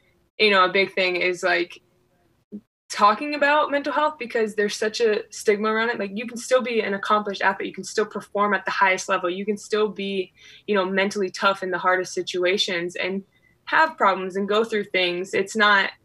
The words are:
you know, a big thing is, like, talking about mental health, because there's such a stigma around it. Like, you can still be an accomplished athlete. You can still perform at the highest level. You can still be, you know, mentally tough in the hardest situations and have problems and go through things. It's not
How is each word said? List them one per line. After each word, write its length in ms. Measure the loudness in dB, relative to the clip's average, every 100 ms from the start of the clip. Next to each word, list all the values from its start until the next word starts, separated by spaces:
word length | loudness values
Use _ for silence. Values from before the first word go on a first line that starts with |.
| _ _ _ 2
you 120 | 4
know, 140 | 6
a 80 | 4
big 220 | 4 2
thing 220 | 0 0 0
is, 260 | 0 0
like, 400 | 0 0 -2 -8 _ _ _ _ _ _ _ -18 _ _ _
talking 460 | 4 4 4 -4
about 360 | 0 2 4 2
mental 220 | 0 -2
health, 260 | 0 0 -2
because 360 | -4 -2 0
there's 220 | 0 -2 0
such 240 | -4 2
a 240 | 2 2 -4
stigma 400 | -2 0 2 2
around 200 | 0 -2
it. 80 | -2
Like, 140 | -6
you 120 | -6 -8
can 120 | -10
still 240 | 0 2
be 180 | 2 -2
an 140 | -2
accomplished 480 | -4 0 0 0 0
athlete. 260 | 0 0 -8
You 60 |
can 100 | -8
still 220 | -6 -4 -2
perform 480 | -6 -6 -2 0
at 100 | 0
the 60 | -2
highest 380 | 2 2 2 0
level. 200 | -2 -2
You 160 | -4
can 140 | -4 -4
still 300 | -2 0 0
be, 440 | -2 -4 -4 -6 _ -20 -16 -2
you 80 |
know, 120 | 0 2
mentally 440 | 0 0 0 -4
tough 320 | 0 0 0
in 80 | -4
the 80 | -2
hardest 360 | 0 0 -2
situations 840 | -6 -6 -2 0 0 -2 -2 -6 -6
and 280 | -6 -6 -8 _ _ _ -2
have 300 | 2 2 2
problems 400 | 0 2 -4 -4
and 120 | 0
go 160 | 0
through 200 | 2 -2
things. 500 | -2 0 0 -2 -4
It's 200 | -2 -2
not 360 | 2 4 4 2 -6